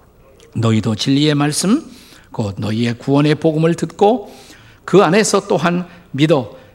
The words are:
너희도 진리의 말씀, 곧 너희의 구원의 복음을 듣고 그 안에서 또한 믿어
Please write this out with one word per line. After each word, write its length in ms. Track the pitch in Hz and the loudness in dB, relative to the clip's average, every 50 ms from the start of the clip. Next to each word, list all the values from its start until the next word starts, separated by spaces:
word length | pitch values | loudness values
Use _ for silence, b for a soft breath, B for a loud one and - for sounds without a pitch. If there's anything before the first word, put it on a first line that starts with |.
| _ _ _ _ _ _ _ - - - - | _ _ _ _ _ _ _ -20 -20 -10 -6
너희도 400 | 110 110 113 110 107 101 113 107 | -2 0 0 0 0 0 -2 -4
진리의 400 | 104 - 135 135 139 151 151 147 | -4 -2 -2 0 0 2 2 0
말씀, 560 | 143 143 151 147 - - 185 240 320 - B B B B B B B B B | 0 0 -2 -2 -2 0 0 0 0 -2 B B B B B B B B B
곧 240 | - - 107 101 98 - | -8 -6 -6 -6 -6 -6
너희의 400 | 104 104 107 113 120 117 117 - | -6 -4 -2 -2 -2 -2 -4 -4
구원의 380 | - 135 139 143 147 151 151 | -2 0 2 2 2 2 0
복음을 380 | 147 - 160 151 156 160 170 165 | 0 0 -2 0 0 0 0 0
듣고 580 | 165 165 165 - - 202 208 247 254 B B B B B B B B B B B B _ | -2 -6 -8 -2 2 2 2 2 0 B B B B B B B B B B B B _
그 180 | - - 190 | 2 4 4
안에서 440 | 196 156 180 220 202 - - 196 - | 4 4 4 2 2 2 0 -2 0
또한 400 | - 208 160 156 175 175 180 175 B B B B B | 0 -2 0 0 0 -2 -2 -6 B B B B B
믿어 440 | - 127 156 156 165 135 113 B B B B B | -2 0 2 2 2 2 0 B B B B B